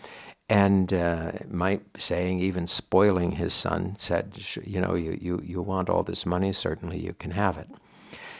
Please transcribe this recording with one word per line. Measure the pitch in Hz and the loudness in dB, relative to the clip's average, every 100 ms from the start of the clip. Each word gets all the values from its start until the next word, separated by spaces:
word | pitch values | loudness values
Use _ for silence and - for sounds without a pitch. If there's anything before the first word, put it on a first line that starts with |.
| - - - - - | -20 -18 -20 -12 2
and, | 104 98 98 92 | 6 8 6 4
uh, | 92 85 85 82 - - | 2 2 0 -2 -6 -6
might | 85 95 98 - - | -2 0 0 -4 -6
saying, | - 85 92 92 | -2 0 0 0
even | 95 90 85 | 0 0 -2
spoiling | - - 92 104 92 87 | -4 2 4 6 4 2
his | - 85 | 0 0
son, | - 87 85 90 98 | 0 0 0 -2 -4
said, | - 87 104 104 | -2 -2 -2 -8
"Sh-, | 101 - - | -10 -10 -6
you | 92 | -2
know, | 90 90 | 0 0
you, | 80 87 | -2 -4
you, | 87 87 | -4 -4
you | 85 90 | -4 -6
want | 95 95 90 | -2 -2 2
all | 90 | 2
this | 92 87 87 | 0 -2 -2
money, | 87 98 | 0 0
certainly | 95 87 85 87 85 | 0 -2 -4 -6 -6
you | 82 | -6
can | - 87 | -8 -6
have | 87 101 80 | 0 0 0
it." | - - _ - - - - - | -8 -18 _ -20 -20 -18 -18 -18